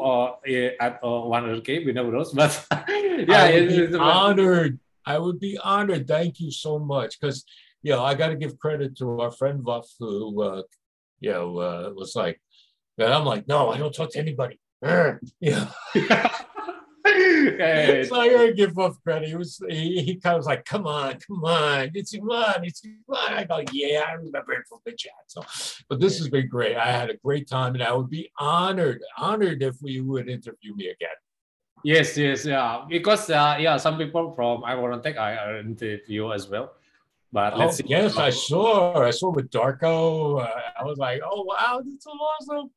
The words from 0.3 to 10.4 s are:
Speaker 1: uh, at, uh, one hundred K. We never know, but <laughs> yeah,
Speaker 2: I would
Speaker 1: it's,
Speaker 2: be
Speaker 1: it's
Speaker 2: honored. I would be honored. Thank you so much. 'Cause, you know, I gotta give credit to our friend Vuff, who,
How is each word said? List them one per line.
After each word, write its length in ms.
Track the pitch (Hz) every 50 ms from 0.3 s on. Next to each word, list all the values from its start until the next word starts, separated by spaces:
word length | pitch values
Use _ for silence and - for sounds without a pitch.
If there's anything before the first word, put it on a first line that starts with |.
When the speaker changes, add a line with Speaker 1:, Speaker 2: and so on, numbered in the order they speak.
| 123 - -
Speaker 1:
uh, 400 | 135 131 127 123 123 123 - 120
at, 160 | 123 120 -
uh, 220 | - 120 120 120 117 117
one 140 | 117 120 120
hundred 180 | 113 113 113 113
K. 220 | - 139 165 170
We 80 | 139 117
never 180 | 123 123 120
know, 140 | 110 127 - - -
but 160 | 135 151 151 - - - -
<laughs> 40 | 156 147 - -
yeah, 540 | 403 415 415 392 359 302 202 - 196 202 185
Speaker 2:
I 80 | 170 165
would 80 | 170 175
Speaker 1:
it's, 100 | 175 170
Speaker 2:
be 100 | 175 170
Speaker 1:
it's 80 | 160 170
Speaker 2:
honored. 880 | 170 147 151 170 185 196 208 202 196 190 185 180 175 165 147 127 - _ _ _ _ -
I 100 | 135 143 156 170
would 160 | 180 175 -
be 180 | 190 196 202 - -
honored. 460 | 196 196 202 208 196 185 156 127 131
Thank 320 | 151 156 170 170 - -
you 100 | 170 147
so 300 | 135 - - 156 151 151
much. 400 | 151 143 139 135 117 110 - -
'Cause, 240 | - 143 135 131 - _ - - - _ _ _ -
you 80 | 147 139
know, 80 | 123 123
I 140 | 139 143 139
gotta 160 | 160 160 160
give 240 | 139 156 143 127 -
credit 380 | - 151 151 143 139 135 135 -
to 220 | 131 123 120 117
our 100 | 120 120
friend 320 | 117 - 131 139 143 135 123
Vuff, 240 | 120 117 117 117 - _ -
who, 420 | 120 110 101 101 110 110 104 104